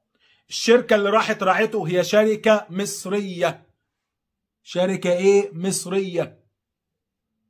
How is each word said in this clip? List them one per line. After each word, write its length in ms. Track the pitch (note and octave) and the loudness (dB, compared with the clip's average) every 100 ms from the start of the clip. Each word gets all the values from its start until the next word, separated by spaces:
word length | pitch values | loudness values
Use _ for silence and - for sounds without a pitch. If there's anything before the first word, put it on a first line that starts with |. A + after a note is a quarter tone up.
| _ _ _ _ _ | _ _ _ _ _
الشركة 480 | - A3+ B3 B3 G#3+ | -6 2 2 4 2
اللي 140 | G3+ | 2
راحت 320 | G#3+ G#3 G#3+ | 0 0 -2
راعته 460 | F#3 F3+ A3 A3 D#3+ | 0 2 0 -2 -2
هي 160 | F3+ | -2
شركة 640 | F3 G#3 A3 G#3+ A3 G#3 G3+ | 2 2 2 2 2 2 0
مصرية. 1000 | F3+ G3+ - F#3 G#3 F#3+ E3+ E3 D#3 _ _ _ _ _ _ _ _ _ _ | -6 -6 -8 -6 -6 -6 -2 -4 -4 _ _ _ _ _ _ _ _ _ _
شركة 480 | - F3 F#3 F#3+ F3+ | -10 -2 -2 -2 -2
إيه؟ 380 | F3 F#3+ G3+ G3+ | 2 4 4 2
مصرية. 880 | D#3+ F#3+ F#3 F3 G3 F#3+ E3+ C3+ _ _ _ _ _ _ _ _ _ _ _ _ | -6 -6 -6 -4 -6 -4 -4 -6 _ _ _ _ _ _ _ _ _ _ _ _